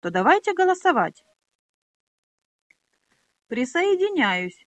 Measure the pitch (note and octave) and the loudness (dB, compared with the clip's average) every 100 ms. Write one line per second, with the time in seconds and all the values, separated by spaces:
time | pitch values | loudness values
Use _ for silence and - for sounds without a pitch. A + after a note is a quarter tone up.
0 | F3 F3+ G#3+ G4+ G#4 F4+ F#4 F4+ F#4 B3+ | -6 0 2 2 0 0 0 0 0 0
1 | E3 - _ _ _ _ _ _ _ _ | -2 -6 _ _ _ _ _ _ _ _
2 | _ _ _ _ _ _ _ _ _ _ | _ _ _ _ _ _ _ _ _ _
3 | _ _ _ _ _ A#3 B3+ E4+ G4 F#4 | _ _ _ _ _ -6 -4 0 0 2
4 | G4+ F#4 G#3 F3+ F3+ - _ | 0 0 0 0 -4 -10 _